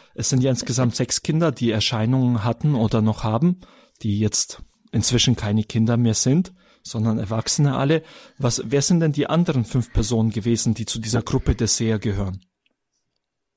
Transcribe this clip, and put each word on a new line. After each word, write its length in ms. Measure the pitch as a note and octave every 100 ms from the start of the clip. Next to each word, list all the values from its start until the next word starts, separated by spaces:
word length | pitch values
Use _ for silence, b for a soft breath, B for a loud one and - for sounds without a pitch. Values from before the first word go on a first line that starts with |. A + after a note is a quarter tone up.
| B
Es 140 | - -
sind 140 | C3+
ja 80 | C3
insgesamt 440 | A#2+ - A#2+ B2
sechs 280 | - B2 -
Kinder, 280 | - D#3+ E3
die 200 | A#2 A#2
Erscheinungen 720 | G#2+ - A2+ A2 C3 B2 A#2+
hatten 300 | A2+ A#2 D3+
oder 260 | C3+ A2+ A#2
noch 240 | G#2+ G#2+
haben, 360 | A2+ A2+ E3+ F3+ B B B _
die 180 | A2 G2+
jetzt 420 | G#2+ - - - - _ _
inzwischen 460 | A2+ - B2 - A#2
keine 280 | G#2+ G#2+
Kinder 340 | G#2+ A2+ A2+ A#2
mehr 160 | A#2
sind, 400 | G#2+ B2+ D#3 F#3 b b b
sondern 360 | - A#2 A2 A2
Erwachsene 580 | G2+ A2+ - - C#3+ B2+
alle. 260 | C#3 D#3+ B B B -
Was, 240 | B2 -
wer 160 | A2+ C#3
sind 200 | - F3
denn 120 | D#3+
die 140 | C#3+ -
anderen 400 | D#3+ F3 C3+ A2
fünf 260 | B2+ A2+
Personen 380 | - A2+ A2+ A2
gewesen, 420 | G#2+ A2 A2+ A#2+
die 140 | G#2+ A2
zu 120 | A#2
dieser 220 | A2 A#2
Gruppe 340 | - C3 -
der 120 | G#2+ A2+
Seher 320 | - A2+ A2
gehören? 440 | A2 G2 G2 F#2 - _ _ _ _ _ _ _ _ _ _